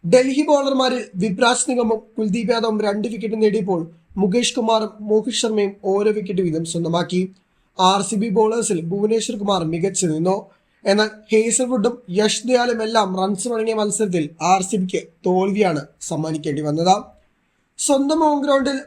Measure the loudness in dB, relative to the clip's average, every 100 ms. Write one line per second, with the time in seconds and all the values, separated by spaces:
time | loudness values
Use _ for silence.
0 | 4 4 4 0 2 2 2 0 0 -2
1 | -6 -4 -2 2 2 2 0 0 0 -2
2 | -4 -4 -2 -2 0 0 0 0 -2 -2
3 | -4 -6 -6 0 2 2 0 -2 -4 -14
4 | _ -2 0 2 0 -2 0 0 0 -8
5 | -2 0 0 -4 -2 0 -2 -2 -2 0
6 | 2 0 -2 -2 0 -2 -4 -4 -2 -2
7 | -2 -2 -4 -8 _ _ _ 0 2 2
8 | 0 -2 0 2 2 0 -2 -2 -2 -2
9 | 0 0 -2 -6 -2 -2 -2 -2 -2 -2
10 | -2 0 0 -2 -4 _ _ _ 0 2
11 | 0 -4 0 2 4 0 0 0 0 -2
12 | -4 0 0 0 0 0 2 -2 0 0
13 | 0 0 -2 -2 -4 -2 -2 0 -2 0
14 | -2 0 -4 -2 2 2 2 -2 -2 -4
15 | -6 _ 0 2 2 2 2 0 -6 _
16 | -8 -4 -4 -4 -4 -4 -2 0 2 2
17 | 0 _ _ _ _ _ _ -8 0 2
18 | 2 2 2 2 2 2 2 -4